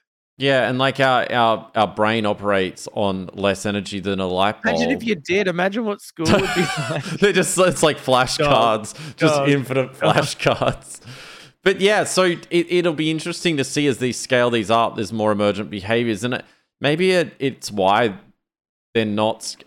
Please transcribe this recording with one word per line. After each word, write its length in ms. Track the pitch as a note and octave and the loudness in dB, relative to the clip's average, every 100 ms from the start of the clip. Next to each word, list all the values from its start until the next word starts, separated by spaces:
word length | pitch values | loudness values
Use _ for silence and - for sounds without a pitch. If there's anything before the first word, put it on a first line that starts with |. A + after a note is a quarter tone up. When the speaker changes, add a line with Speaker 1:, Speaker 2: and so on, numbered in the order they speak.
| _ _ _ - | _ _ _ -4
Speaker 1:
Yeah, 300 | C#3 C3+ A2+ | 2 2 2
and, 100 | B2+ | 2
like, 220 | C3+ C3+ | 0 2
our, 320 | C3+ B2 - | 2 2 0
our, 400 | A#2+ A2+ A2 - A2+ | 2 2 2 -2 0
our 120 | G2+ | 0
brain 380 | F#2+ G#2+ A2+ G#2 | 2 0 2 0
operates 640 | G2+ G2+ G2 F#2 - - | -2 0 0 0 -6 -10
on 380 | - G2+ F#2+ F2+ | -4 -2 -2 -8
less 340 | G#2 G2 F#2+ G#2+ | -2 -2 0 -2
energy 360 | G2+ F2+ G2+ | -4 -6 -8
than 180 | F#2 G2 | -4 -4
a 80 | F#2 | -2
light 340 | F2+ G2+ G#2+ | 0 0 -2
bulb. 140 | A3+ E3 | -4 -2
Speaker 2:
Imagine 160 | E3 | -2
if 100 | C#4 | -2
you 140 | A3+ F#3+ | -4 -6
did. 320 | C#3 F#3+ F#3+ | -2 -2 -2
Imagine 380 | E3+ F#3+ G#3 A3 | -2 -2 -2 -6
what 160 | G3+ | -6
school 240 | - - D#3+ | -12 -6 0
would 240 | G3 F#3+ | 2 0
be 80 | E3+ | -2
Speaker 1:
<laughs> 280 | E3+ - B2 | -2 -4 -6
Speaker 2:
like. 160 | D#3+ - D#3 | -8 -8 0
Speaker 1:
They're 100 | G3+ | 0
just, 260 | F#3 - E3+ | 2 0 2
it's 240 | F3+ C3+ | 2 4
like 160 | D#3 - | 2 0
flashcards, 960 | - B2 B2+ - D3 B2 A#2 G#2+ G#2 | 2 2 2 0 2 4 4 2 -4
Speaker 2:
Dog. 220 | - D#3 - | -14 -16 -2
Speaker 1:
just 180 | D#3+ | 2
Speaker 2:
Dog. 140 | D3 C#3 | 2 2
Speaker 1:
infinite 500 | C#3+ B2 C3 B2+ - | 0 0 -2 -4 -2
Speaker 2:
Dog. 180 | B2+ D3+ | 2 2
Speaker 1:
flashcards. 800 | D3 - D3 A#2 B2+ B2+ - - A#2 B2+ - - - _ | 0 -2 -2 0 -2 -4 -10 -20 -18 -20 -20 -20 -20 _
But 160 | F#3 F#3+ | 0 2
yeah, 240 | F#3+ G#3 | 2 2
so 200 | D3 - | 2 2
it, 240 | F#3 E3 - | 2 0 -2
it'll 420 | F3 E3+ F3 E3+ | -2 0 0 0
be 160 | D3 D#3 | 0 -2
interesting 460 | D#3+ F3 E3 F3+ D3 | -2 -6 -4 -2 0
to 80 | |
see 240 | C3 D3 D3 | -2 0 0
as 120 | A2 | 0
they 120 | B2+ | -2
scale 380 | - - B2 A#2+ | -4 0 2 2
these 200 | A#2 G2 | 2 2
up, 280 | A2+ A2+ - | 2 2 -2
there's 160 | G#2 | -6
more 180 | A2+ G#2+ | -2 0
emergent 380 | G#2 G#2 G2 G#2+ | 2 0 0 -6
behaviors. 560 | G#2 G2 A#2 A#2 G2+ B2 | -10 -2 0 0 -2 -4
And 80 | |
it, 120 | B2 - _ _ _ | -6 -10 _ _ _
maybe 300 | C#3 D#3 F#3 | -2 0 2
it, 220 | F#3 C#3 - | 2 0 -4
it's 320 | C3+ - - | -6 -6 -8
why 440 | G#2 F#2 G#2 A#2+ F#2+ - _ _ _ _ _ _ | 0 2 4 2 -2 -14 _ _ _ _ _ _
they're 120 | A#2 A2 | -2 0
not 360 | G#2 G#2+ - | 0 -2 -2
sc-, 220 | - - | -10 -14